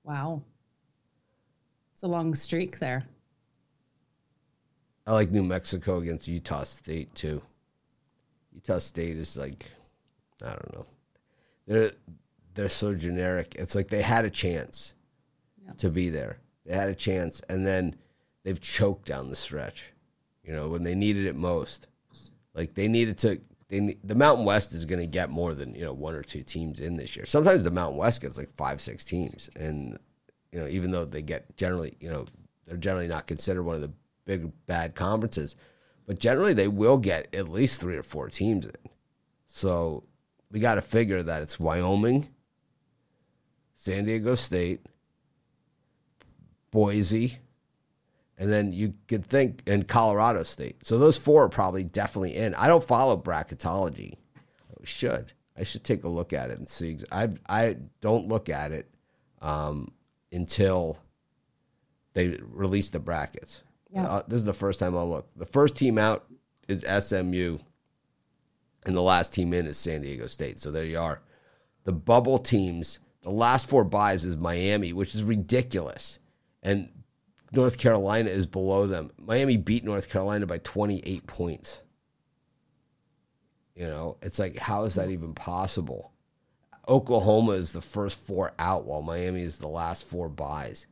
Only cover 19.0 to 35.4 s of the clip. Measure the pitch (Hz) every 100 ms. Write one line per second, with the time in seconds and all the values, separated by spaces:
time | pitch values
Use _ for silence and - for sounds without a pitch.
19 | - 67 65 - - 73 55 - - _
20 | _ _ _ _ - 78 78 85 87 95
21 | 104 101 95 69 87 85 - - - _
22 | _ - - _ _ 80 80 - 107 117
23 | 113 98 110 92 - _ _ 98 101 -
24 | 98 113 147 123 101 107 - 82 82 90
25 | 85 90 78 80 87 71 65 57 71 67
26 | 78 76 69 73 67 82 80 - 82 82
27 | 64 - - 147 170 185 85 90 82 71
28 | 110 117 69 62 - - 67 73 - -
29 | - 87 82 - - - 78 76 62 50
30 | _ _ _ _ _ 85 73 92 90 90
31 | 76 76 76 78 - - 92 90 78 -
32 | 82 76 - - - _ - 87 95 92
33 | 85 80 - 78 - 92 85 80 73 -
34 | _ _ - 95 80 - - 87 82 -
35 | 92 110 113 80